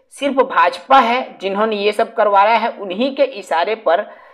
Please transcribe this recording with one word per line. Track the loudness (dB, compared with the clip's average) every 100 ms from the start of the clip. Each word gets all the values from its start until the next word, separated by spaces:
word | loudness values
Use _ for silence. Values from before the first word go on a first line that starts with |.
| _
सिर्फ | -6 -4 0
भाजपा | 0 2 0 -2 2 4
है | 4 -2 -4 -8
जिन्होंने | -6 -2 -2 0
ये | -2
सब | -2 -4 0
करवाया | 2 4 4 2
है, | -2
उन्हीं | -6 -10 -4 -4 0
के |
इशारे | -2 -2 -4 -2 -2 -2
पर | 0 -2 -2 -14 -20